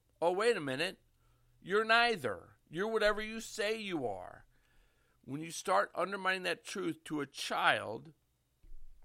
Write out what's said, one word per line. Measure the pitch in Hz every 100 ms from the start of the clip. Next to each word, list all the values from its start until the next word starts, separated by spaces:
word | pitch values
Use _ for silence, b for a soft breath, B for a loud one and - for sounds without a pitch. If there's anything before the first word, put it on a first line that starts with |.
| _ -
Oh, | 165
wait | 185 233 208
a |
minute. | 139 131 170 - _ _ _ _ _ _
You're | - 208
neither. | 220 233 240 196 120 87 92 - _
You're | 165 220
whatever | 220 208 208
you | 214 226
say | - - 202 220
you | 202 165 117
are. | 95 90 - - _ _ _ _ _ _ _
When | - 143
you | 165
start | - 202 190 208 -
undermining | 180 202 185 185
that | 180 165
truth | - 208 175 151 -
to | 151
a | 135
child, | - - 175 175 113 101 120 156 _ _ _ _ _ - - - -